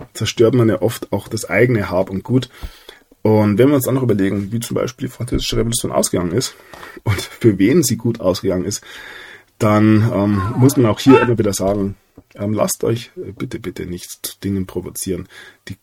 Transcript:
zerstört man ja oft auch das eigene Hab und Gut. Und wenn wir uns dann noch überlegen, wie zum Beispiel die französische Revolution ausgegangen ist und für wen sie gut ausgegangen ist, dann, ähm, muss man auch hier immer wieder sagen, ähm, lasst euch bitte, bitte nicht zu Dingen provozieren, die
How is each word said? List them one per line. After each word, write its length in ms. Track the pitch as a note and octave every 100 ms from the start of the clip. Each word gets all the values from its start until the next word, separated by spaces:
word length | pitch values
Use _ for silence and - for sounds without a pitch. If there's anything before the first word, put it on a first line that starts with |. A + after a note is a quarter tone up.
| -
zerstört 400 | - A2 - A2+
man 140 | C3 A2+
ja 140 | G2+
oft 300 | A2+ - -
auch 140 | G2+ -
das 240 | A2 -
eigene 400 | F#2+ B2+ A#2 F2+
Hab 200 | F2+ F#2+
und 120 | F#2+
Gut. 260 | - B2+ - - - - - - _ _
Und 360 | A2 G#2+ G#2 G#2
wenn 100 | C3+
wir 60 |
uns 120 | C#3+ B2
dann 100 | C3
noch 80 |
überlegen, 480 | A#2+ G#2 G2 G2+ G2+
wie 80 | A#2
zum 160 | - -
Beispiel 320 | G2 - B2
die 40 |
französische 440 | - B2 - - A#2
Revolution 340 | A2+ A#2 F2
ausgegangen 420 | C2 - F#2 F2
ist 220 | G2+ - - - - - -
und 180 | - F#2
für 380 | - - A#2 F#2+
wen 240 | G2 F3
sie 140 | C#3 G#2+
gut 240 | A#2+ A2+
ausgegangen 440 | F2+ F#2+ G2 F2+
ist, 180 | E2 G#2 - - - - - - _ -
dann, 500 | A2 G#2+ G#2+ G#2+ A2+
ähm, 300 | F#2 G#2 G2+ F#2+ B2
muss 200 | C3 C#3+
man 100 | A2+
auch 120 | G2+
hier 220 | C3+ C3
immer 180 | A#2+ A2
wieder 140 | G#2
sagen, 420 | F#2+ F#2+ G#2 G2 G2+ _ - _
ähm, 200 | - G#2
lasst 280 | G#2+ F#3+ -
euch 300 | - A#2 -
bitte, 460 | F3+ B2+ G2 B2+ E2+
bitte 260 | F#2 - E2+
nicht 400 | F2 - - -
zu 140 | -
Dingen 240 | G2 G2 F#2
provozieren, 600 | F#2 F2 - - F2 F#2 - - - -
die 80 | F#2+